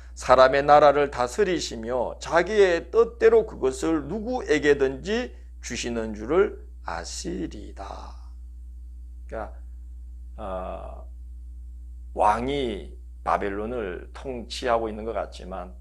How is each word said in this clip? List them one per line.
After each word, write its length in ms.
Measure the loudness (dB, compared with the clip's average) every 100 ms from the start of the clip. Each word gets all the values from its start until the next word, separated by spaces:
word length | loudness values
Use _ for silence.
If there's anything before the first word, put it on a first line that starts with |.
| -18
사람의 480 | -4 6 8 8 8
나라를 480 | 8 10 10 8 2
다스리시며 1080 | 0 -2 0 0 0 -4 -8 -4 -2 -4 -6
자기의 720 | 0 2 4 6 6 4 0
뜻대로 560 | 2 2 6 6 6 4
그것을 640 | 0 -2 0 0 0 -2
누구에게든지 1300 | -6 -4 -4 0 2 4 4 4 -2 -4 -2 -4 -10 -18 -14
주시는 540 | -10 -6 -4 -4 -4
줄을 500 | -6 0 2 2 0 -16 -14
아시리다." 1300 | -8 -8 -8 -10 -8 -6 -8 -10 -14 -14 -12 -12 -14 -16 -16 -16 -16 -16 -16 -16 -16 -16 -16 -16 -12
그러니까, 320 | -10 -10 -12 -14 -14 -14 -16 -14 -14 -14 -12
어, 760 | -8 -6 -8 -10 -10 -14 -14 -14 -14 -14 -16 -16 -16 -16 -16 -16 -10
왕이 840 | 2 4 4 0 -2 -2 -4 -10 -16 -18 -8
바벨론을 840 | 0 0 0 -4 -6 -6 -6 -8 -12
통치하고 760 | -12 -10 -8 -8 -4 0 0 0
있는 160 | -6
것 80 | -6
같지만 640 | -6 -6 -10 -12 -10 -12 -14